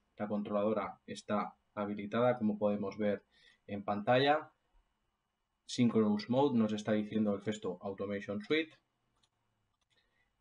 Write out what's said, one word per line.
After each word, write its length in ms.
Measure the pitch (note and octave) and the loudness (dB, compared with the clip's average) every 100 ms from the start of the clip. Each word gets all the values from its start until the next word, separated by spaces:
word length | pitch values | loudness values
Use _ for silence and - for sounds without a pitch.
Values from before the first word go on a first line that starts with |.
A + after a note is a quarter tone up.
| _ - | _ -8
la 100 | G#2 | -4
controladora 720 | G#2 G#2 G#2 G#2 A2 F#2+ - - | -4 -2 0 0 0 -2 -8 -14
está 480 | G#2 - G#2 F#2 - _ | -12 -4 -2 -2 -8 _
habilitada, 640 | - G2+ G#2 G2+ A2+ B2 B2 | -8 -6 -6 -4 2 2 2
como 200 | G#2+ G#2 | 0 2
podemos 380 | G#2 G#2 G2+ G#2 | 0 0 -4 -2
ver 280 | G#2 G2+ - _ - _ - | 0 -2 -6 _ -20 _ -10
en 180 | G2+ | -8
pantalla. 680 | G2+ G#2 G#2 B2+ C#3 D3+ D#3 _ _ _ _ _ _ _ _ _ _ _ - | -4 -2 2 4 4 2 0 _ _ _ _ _ _ _ _ _ _ _ -6
Synchronous 640 | - A#2+ G#2+ G#2+ G#2 - | 2 4 4 4 2 0
Mode 280 | B2 C#3+ A#2+ | 2 4 4
nos 140 | G#2+ | 2
está 200 | G#2 A2 | 0 0
diciendo 420 | G#2+ G#2 A2 G#2+ | 0 0 0 0
el 80 | G2+ | 0
gesto 360 | A2 G#2+ G2 F2+ | -2 -4 -6 -8
Automation 580 | G2+ F#2+ G2+ G2+ G2+ G#2 | -8 -6 -4 -4 -4 -6
Suite 320 | G#2 D3+ D#3+ - _ _ _ _ _ _ _ _ _ _ _ _ _ _ _ _ | -2 0 -2 -8 _ _ _ _ _ _ _ _ _ _ _ _ _ _ _ _